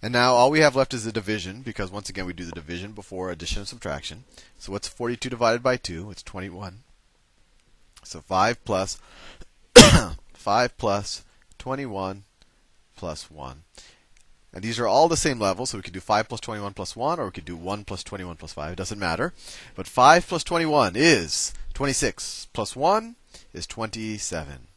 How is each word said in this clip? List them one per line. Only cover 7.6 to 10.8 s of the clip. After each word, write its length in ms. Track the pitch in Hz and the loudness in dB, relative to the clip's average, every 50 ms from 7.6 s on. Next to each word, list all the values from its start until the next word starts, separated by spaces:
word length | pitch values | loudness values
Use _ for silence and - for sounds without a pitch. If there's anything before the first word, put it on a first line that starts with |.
| _ _ _ _ _ _ _ - _ | _ _ _ _ _ _ _ -20 _
So 180 | - - 85 | -16 -16 -16
five 420 | 76 _ 95 92 98 110 120 110 _ | -8 _ 2 2 4 4 2 -2 _
plus, 360 | - 107 92 95 - - - - - - - - - - - - - _ _ _ _ _ | -2 -2 -2 0 -2 -6 -10 -12 -20 -20 -20 -20 -20 -20 -20 -20 -20 _ _ _ _ _
<coughs> 60 | - - - - - 113 90 78 - - - - | 10 10 10 6 6 4 2 -6 -12 -14 -20 -20
five 440 | - - - 101 110 123 123 - | -10 -2 2 4 4 4 2 -2
plus 460 | _ | _